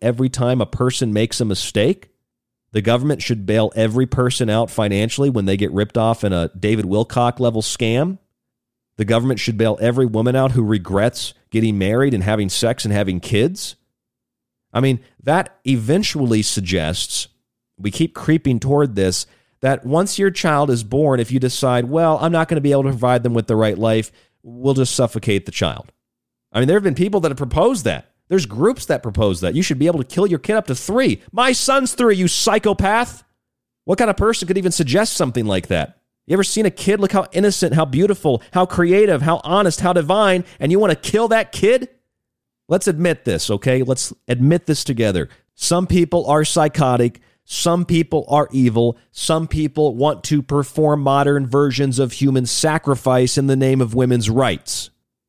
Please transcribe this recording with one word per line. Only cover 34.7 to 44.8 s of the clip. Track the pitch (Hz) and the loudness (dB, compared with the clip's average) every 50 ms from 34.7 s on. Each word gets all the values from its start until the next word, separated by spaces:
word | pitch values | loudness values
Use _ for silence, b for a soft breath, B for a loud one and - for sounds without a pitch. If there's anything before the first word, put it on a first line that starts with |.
suggest | 165 - 160 127 131 196 220 - - | 0 0 -2 0 2 0 0 0 -2
something | - 170 127 113 123 110 | -2 -2 -2 -2 -2 -2
like | 104 98 95 87 - | 0 -2 -2 -2 -2
that? | 92 82 73 - - _ _ _ _ _ _ - | -4 -4 -4 -6 -8 _ _ _ _ _ _ -2
You | 160 | 0
ever | 196 190 | 0 0
seen | - - 214 214 | 0 -2 0 -2
a | 190 | -2
kid? | - - - 190 208 202 | -2 -2 -2 -2 0 0
Look | 196 190 | 0 0
how | - 196 - - - | 0 -2 -2 -2 -2
innocent, | 175 202 208 190 - 185 117 127 | 0 0 0 0 0 -2 0 0
how | 160 160 | 0 0
beautiful, | 139 127 147 190 202 196 - - 151 127 113 B B | 0 0 0 2 2 0 0 0 -2 -2 -2 B B
how | B 180 185 | B 0 0
creative, | 180 - - 175 170 185 202 214 202 170 127 | 0 0 0 2 2 4 4 4 4 2 0
how | 139 160 170 - - | 0 0 -2 -2 -2
honest, | 151 175 202 208 175 156 - | 0 0 2 2 2 0 0
how | - 180 180 | 0 0 2
divine, | 180 151 143 185 214 214 196 185 185 180 B B B | 0 2 2 2 2 4 2 2 0 -2 B B B
and | 135 147 | 0 2
you | 175 202 | 2 4
wanna | 214 190 156 | 4 2 2
kill | - - - - 214 233 220 | 0 -2 -2 0 0 2 2
that | 226 226 208 - | 2 0 0 -2
kid? | - - 190 208 247 254 254 - _ _ _ _ _ _ _ _ _ _ _ _ _ _ _ - | -2 0 2 4 4 2 0 -4 _ _ _ _ _ _ _ _ _ _ _ _ _ _ _ -2
Let's | 143 - - 202 | -2 0 2 0
admit | 165 151 170 175 160 - - | 0 2 2 0 0 0 -2
this, | 120 90 78 - - | -2 -2 -2 -2 -2
okay? | 104 98 - 135 127 131 127 | -4 -2 0 0 0 0 0
Let's | 123 131 123 - - - - _ - | 0 -2 -2 -4 -8 -10 -14 _ -4
admit | 127 123 127 143 170 175 - | 0 2 4 4 4 2 2
this | - 151 - | -2 -2 -2